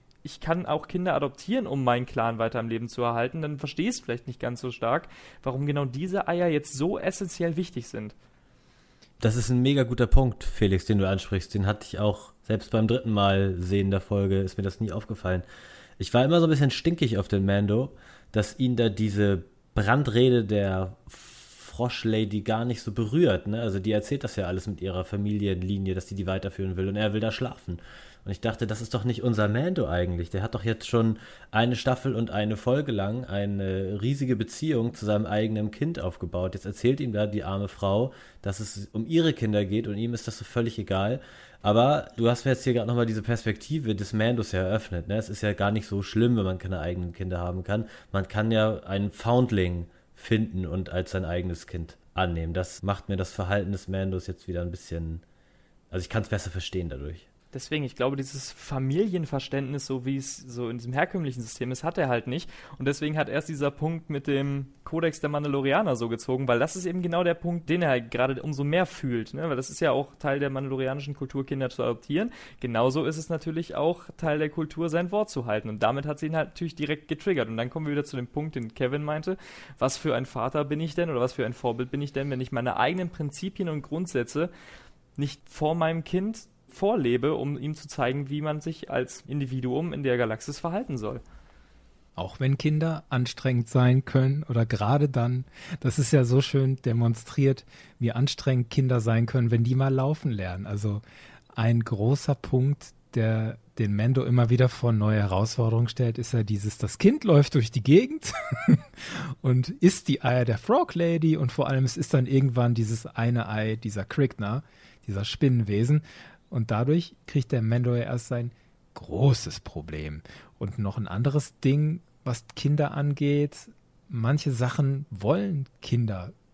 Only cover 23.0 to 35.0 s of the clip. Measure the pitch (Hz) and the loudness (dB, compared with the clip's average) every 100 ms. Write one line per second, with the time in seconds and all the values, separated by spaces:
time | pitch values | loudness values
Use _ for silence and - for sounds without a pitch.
23 | 110 143 165 92 101 107 117 98 101 107 | 0 4 4 4 0 -2 -2 -2 2 0
24 | 104 139 - - 90 92 107 92 95 92 | 0 -4 -4 -4 -4 -4 -6 -6 -4 -4
25 | 92 101 104 104 101 90 92 101 95 92 | -4 -4 -2 0 0 -2 -2 -2 0 -2
26 | - 98 95 95 98 - 95 92 95 101 | -4 -6 -4 -2 -4 -4 -4 -2 -2 0
27 | 107 104 110 - 127 - - 85 - - | 0 0 -2 -2 -6 -6 -10 -10 -10 -20
28 | - - - 95 113 110 110 107 113 123 | -20 -16 -10 -4 -4 -2 -4 -4 -4 -2
29 | 117 113 123 107 104 110 165 180 120 90 | -2 0 0 2 2 2 0 0 0 0
30 | 87 87 85 95 107 107 104 110 - 117 | 0 -2 -4 -4 -2 -2 -2 -4 0 4
31 | 113 110 - - - 110 117 120 135 127 | 4 2 -6 -20 -2 2 2 2 0 0
32 | 135 117 117 104 107 107 - 135 139 107 | 0 -2 -2 0 -2 0 2 0 0 -2
33 | 98 120 127 98 101 101 95 95 95 101 | -2 -4 -4 -2 -2 -2 -2 -2 -2 -2
34 | 117 139 131 113 110 - 156 135 117 - | -2 0 0 0 -2 -4 -2 0 0 -2